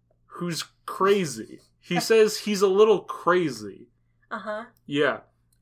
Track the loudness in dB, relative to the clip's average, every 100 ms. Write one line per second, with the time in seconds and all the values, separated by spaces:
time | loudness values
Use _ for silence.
0 | _ _ _ -10 -8 -8 -12 _ -16 -2
1 | 2 2 0 -8 -14 -18 _ _ -6 -4
2 | 2 4 4 0 -4 0 2 6 4 4
3 | -2 -4 0 2 0 -6 -12 -16 -20 _
4 | _ _ _ -12 -10 -12 -12 _ -6 -2
5 | -2 -2 -12 _ _ _